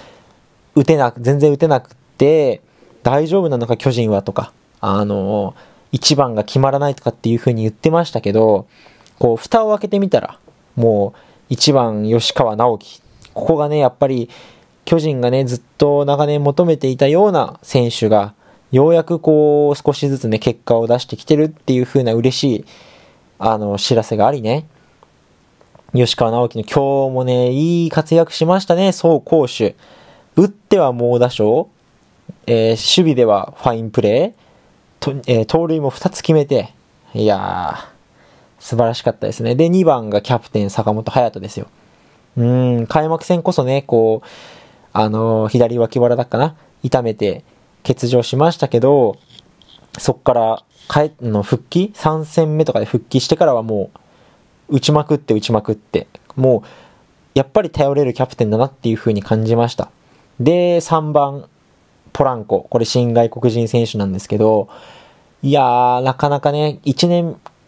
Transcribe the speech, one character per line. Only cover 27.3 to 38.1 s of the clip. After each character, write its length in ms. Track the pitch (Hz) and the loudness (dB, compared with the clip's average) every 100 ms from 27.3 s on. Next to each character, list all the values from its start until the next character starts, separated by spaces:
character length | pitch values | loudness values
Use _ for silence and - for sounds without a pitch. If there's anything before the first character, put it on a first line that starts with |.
| 123 123 | 0 0
い 340 | 131 160 170 165 | 0 0 0 0
い 40 | |
活 240 | 165 156 165 | -2 0 2
躍 180 | 165 | 0
し 120 | - 160 | -2 0
ま 140 | 190 | 0
し 60 | 190 | 0
た 100 | 175 | 2
ね、 120 | 190 | 2
走 340 | 185 165 151 | 2 2 2
攻 180 | - 165 | 2 0
守。 340 | 127 - 104 - - - - _ _ - | 0 0 -4 -4 -14 -20 -20 _ _ 2
打 120 | 196 | 2
っ 20 | |
て 280 | - _ 202 | 0 _ 2
は 140 | 143 | 2
猛 280 | 123 120 120 | 2 0 2
打 100 | 123 | 2
賞。 400 | - 107 127 - _ _ _ _ _ - - - | 2 0 0 -2 _ _ _ _ _ -20 -14 -2
え 40 | |
ー、 180 | 117 113 | 2 2
守 400 | 113 - - 165 | 0 0 2 2
備 40 | 127 | 2
で 80 | |
は 300 | 117 101 95 - | 2 2 -2 -4
フ 140 | 131 | -2
ァ 80 | 117 | -2
イ 40 | |
ン 100 | 113 | -4
プ 100 | 113 | 0
レ 320 | 107 117 190 - | 2 2 0 -6
ー。 80 | _ _ _ _ _ _ | _ _ _ _ _ _
と、 120 | - 139 123 | -8 -6 -2
え 140 | 117 | 0
ー、 40 | 110 | 0
盗 220 | 160 165 | 0 0
塁 120 | 160 | -2
も 100 | 139 | -2
二 200 | - 185 | -4 -6
つ 120 | - | -4
決 120 | - | 0
め 120 | 156 143 | 0 2
て。 280 | 131 98 - _ _ _ | -2 -4 -12 _ _ _
い 120 | 113 107 | -2 0
や 500 | 98 95 92 82 - | 0 -2 -6 -6 -8
ー、 80 | - _ _ | -14 _ _